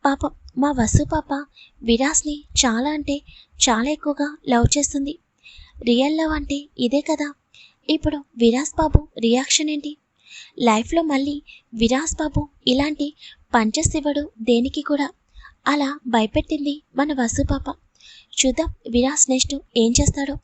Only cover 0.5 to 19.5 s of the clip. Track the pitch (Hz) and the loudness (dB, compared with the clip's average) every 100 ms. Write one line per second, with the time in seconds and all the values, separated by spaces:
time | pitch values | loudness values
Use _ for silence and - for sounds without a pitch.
0.5 | - 285 262 220 - 294 320 - 285 285 | -2 0 0 2 2 2 -2 -4 -8 -8
1.5 | _ - _ 226 233 277 320 302 294 - | _ -20 _ 0 2 2 0 -4 -10 -6
2.5 | - 262 226 277 302 285 285 - - _ | 0 0 0 -2 -4 -4 -6 -8 -20 _
3.5 | - - 226 254 302 294 285 294 302 - | -2 0 2 0 -2 -4 -2 -4 -6 0
4.5 | 240 233 294 285 285 277 330 _ _ - | 2 2 0 -2 -4 -6 -8 _ _ -20
5.5 | - - - 233 240 277 311 320 311 285 | -20 -20 -8 0 2 2 0 -2 -2 -4
6.5 | 285 285 - 240 269 294 302 294 294 _ | -8 -8 -4 -2 -2 -2 -4 -4 -10 _
7.5 | - - _ - 311 311 294 285 - 233 | -20 -20 _ -2 -2 0 -4 -10 2 4
8.5 | 240 311 - 311 - 302 - 226 240 269 | 4 -2 0 4 4 2 -2 2 2 2
9.5 | - 302 302 294 302 _ _ _ - - | 0 0 -4 -6 -14 _ _ _ -20 -20
10.5 | - 233 214 233 330 330 277 277 294 - | 0 2 2 2 0 2 0 -2 -6 -10
11.5 | - _ 226 226 262 320 - 302 302 302 | -20 _ 0 2 2 -2 -4 -2 -2 -4
12.5 | _ - 254 294 302 294 - - - _ | _ 0 2 0 -2 -6 -8 -20 -20 _
13.5 | 247 220 254 320 320 294 285 302 _ 220 | 0 2 0 0 0 -2 -2 -4 _ 2
14.5 | 240 262 294 294 285 277 - _ - - | 2 2 -4 -2 -2 -2 -6 _ -20 -20
15.5 | _ - 294 277 294 254 226 220 302 - | _ -2 0 0 -4 -2 0 2 0 -2
16.5 | 311 285 285 _ - 294 269 233 - 285 | -4 -4 -6 _ -2 -2 0 -2 0 -2
17.5 | 277 - - _ _ - - _ - 262 | -2 -4 -12 _ _ -20 -20 _ -2 0
18.5 | 254 320 - - 240 254 302 - 262 - | 0 -4 -6 -2 0 2 2 2 2 0